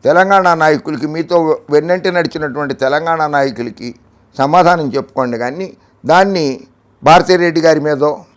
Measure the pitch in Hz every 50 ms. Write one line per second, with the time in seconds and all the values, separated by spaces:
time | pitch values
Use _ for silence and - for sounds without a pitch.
0 | _ 123 156 175 190 190 196 196 185 180 170 160 156 156 151 135 - - 151 135
1 | 131 151 151 165 165 - 180 170 165 156 156 - _ - 143 147 151 170 180 185
2 | - 190 175 175 170 151 - 160 151 147 123 147 147 139 131 - 131 131 143 151
3 | 160 165 165 160 156 151 147 143 139 135 120 107 120 120 110 - - 123 - _
4 | _ _ _ _ _ _ _ - 135 139 156 180 175 170 175 170 156 135 113 135
5 | 131 - _ 139 131 123 120 113 120 123 139 170 190 185 - _ _ _ _ _
6 | - 135 156 180 196 202 196 180 156 139 131 - - _ _ _ _ _ _ _
7 | - 147 160 180 - 160 185 175 175 175 160 170 160 165 160 156 147 151 151 135
8 | 143 151 147 - 180 _ _